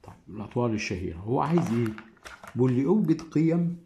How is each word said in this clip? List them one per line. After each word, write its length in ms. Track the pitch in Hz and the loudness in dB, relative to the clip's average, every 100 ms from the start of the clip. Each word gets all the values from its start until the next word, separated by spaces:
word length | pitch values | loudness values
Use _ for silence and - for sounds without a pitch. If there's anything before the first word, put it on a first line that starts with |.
طيب، 120 | - - - | -20 -20 -16
الأطوال 440 | 104 104 123 120 | -14 -6 -2 0
الشهيرة، 420 | 107 - 92 87 82 | -2 -4 -4 -6 -8
هو 240 | 101 139 | -4 -2
عايز 320 | 147 170 120 | 2 2 2
إيه؟ 140 | 117 113 107 - - - - - | 0 0 -4 -16 -20 -20 -20 -10
بيقول 180 | 113 131 | 0 2
لي: 120 | 123 | 4
"أوجد 360 | 143 214 160 160 | 4 2 2 0
قيم 560 | - 151 160 170 170 - | 0 2 2 2 0 -4